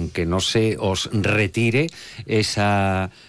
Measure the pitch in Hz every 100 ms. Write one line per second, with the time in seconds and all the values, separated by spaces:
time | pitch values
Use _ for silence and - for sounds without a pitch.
0 | 80 90 85 92 92 117 110 98 101 92
1 | - 110 98 104 101 113 117 120 165 -
2 | - - 104 107 107 - 101 101 98 95
3 | 92 -